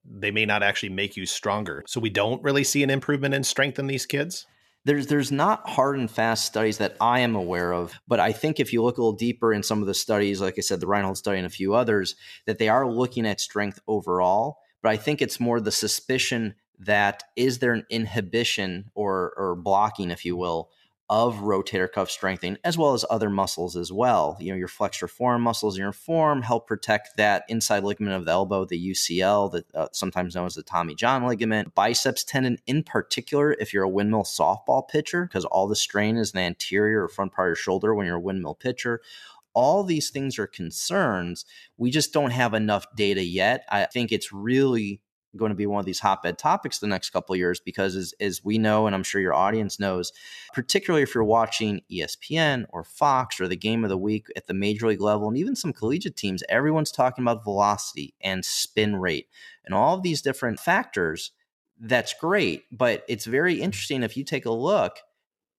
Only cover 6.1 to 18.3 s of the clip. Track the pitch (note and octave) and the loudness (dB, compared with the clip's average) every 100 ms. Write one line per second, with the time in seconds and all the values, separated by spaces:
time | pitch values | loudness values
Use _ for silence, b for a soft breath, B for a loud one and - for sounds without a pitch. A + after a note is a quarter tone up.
6.1 | - A2+ A2 - A2 A2 G2+ G2+ - A2+ | 0 2 2 -2 0 0 0 -2 2 2
7.1 | B2 A#2+ G#2+ F2+ F2+ F2 F2 F2 - - | 4 2 0 -2 -2 0 -2 -4 -10 -2
8.1 | A#2 F2+ - D#3 D3+ B2 A#2 A#2+ B2 A2+ | 2 2 0 -2 0 0 2 2 2 0
9.1 | G2+ A#2 A#2 A2+ G#2 - G#2+ G2 F#2+ - | 0 -2 0 2 2 0 0 0 -2 0
10.1 | G#2 G2+ F#2+ F#2+ G2 - F#2 F2+ G2+ G2 | 2 2 0 -2 -2 -2 -2 0 0 0
11.1 | G2 G#2+ F#2+ F2 - F#2+ A2+ A#2+ G#2 F2+ | -2 -2 -2 -2 -4 0 2 4 2 0
12.1 | B B B - G#2+ A2 A#2+ C3 A#2 B2 | B B B -6 0 2 2 2 0 0
13.1 | B2 A2 G2 - G#2 G#2 - - G#2+ F#2 | 0 -2 -2 -4 -4 -4 -6 -4 -4 0
14.1 | F2+ F2+ G2+ C3 - b b A2+ G#2+ D3+ | 2 2 2 0 -6 b b 0 0 0
15.1 | D3 C3 - A#2+ A#2+ G#2+ - G#2+ - - | 0 -2 0 0 0 0 -2 -2 -2 0
16.1 | C3 - A#2+ G#2+ - _ _ G2 G#2 G2+ | 0 0 -2 -4 -8 _ _ 0 4 4
17.1 | - - - C3 B2 B2 A2+ - A2+ A2 | 0 -6 0 0 2 2 0 -2 -4 -2
18.1 | A2 F#2 | -4 -2